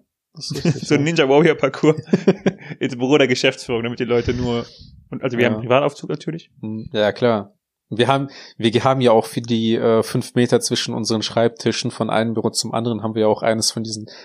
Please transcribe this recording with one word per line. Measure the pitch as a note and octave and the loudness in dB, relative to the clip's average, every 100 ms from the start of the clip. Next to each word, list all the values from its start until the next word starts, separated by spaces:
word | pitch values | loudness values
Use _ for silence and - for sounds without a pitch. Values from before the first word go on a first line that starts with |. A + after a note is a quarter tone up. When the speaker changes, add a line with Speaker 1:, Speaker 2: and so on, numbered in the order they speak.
| _ _ _ | _ _ _
Speaker 1:
das | - - | -16 -10
ist | D3 | -4
richtig, | E3+ C3+ | -2 -2
Speaker 2:
<laughs> | - | 0
So | |
ein | C#3+ | 0
Speaker 1:
ja. | D3 | 2
Speaker 2:
Ninja-Warrior-Parcours | E3 C#3 C#3 E3 C#3+ D3 - D3+ D3+ - F#3+ - F3+ | 2 4 4 4 2 -2 2 0 0 0 0 2 2
Speaker 1:
<laughs> | - - - D3 | -2 -4 -16 -6
Speaker 2:
ins | C3+ A#2+ | -6 -2
Büro | B2+ D3 | 2 4
der | C3+ | 4
Geschäftsführung, | B2 C3+ - - A#2 | 4 0 0 -6 -4
damit | A#2 A#2+ | -4 -4
die | |
Leute | A#2+ A#2+ A#2 | 0 0 0
nur, | B2 B2 A#2 A#2 - - - _ | -2 -2 -2 -6 -16 -20 -20 _
und | D3 | -8
also | B2+ A#2+ | -4 0
wir | |
Speaker 1:
Ja. | A#2+ | 0
Speaker 2:
haben | A2 | 0
einen | A#2 | 0
Privataufzug | B2+ D3 C#3 - | 2 2 -4 -10
natürlich. | D3+ - D#3+ - _ | -8 -8 -10 -14 _
Speaker 1:
Hm, | A2 A2 A2 | -10 -10 -6
ja, | A2 G#2 | 0 0
klar. | G2 B2 A2 G2 _ _ _ _ | 2 0 0 -4 _ _ _ _
Wir | G#2+ A#2+ | 0 2
haben, | C3+ C#3 - - - | 2 0 -10 -20 -2
wir | A2+ A2+ | 0 2
haben | C3+ C3 | 2 2
ja | B2 | 6
auch | A2+ | 4
für | - - | 4 -8
die, | A#2 A2+ A2+ | -2 -2 0
äh, | A2+ A#2+ A2+ | 0 2 2
fünf | G#2+ B2+ - | 2 -2 -2
Meter | - A#2+ A#2+ | 0 2 2
zwischen | - A#2+ - | 0 -4 -4
unseren | A#2+ A2 A2 | -6 -2 -2
Schreibtischen | G#2 - A#2 - A#2+ - A#2+ | -2 0 0 0 -4 -2 -6
von | - A2 | -4 -2
einem | A2 A#2 | 0 0
Büro | A2+ A2 | -2 -2
zum | - A2+ | -4 -4
anderen | A#2 A#2 A2 | -4 -2 -4
haben | A2 | -4
wir | A2 | 0
ja | G#2+ | 2
auch | G#2 | 2
eines | A#2 A2+ A2 | 0 0 -2
von | - | -4
diesen | A2 G#2+ G#2+ - | -8 -10 -12 -18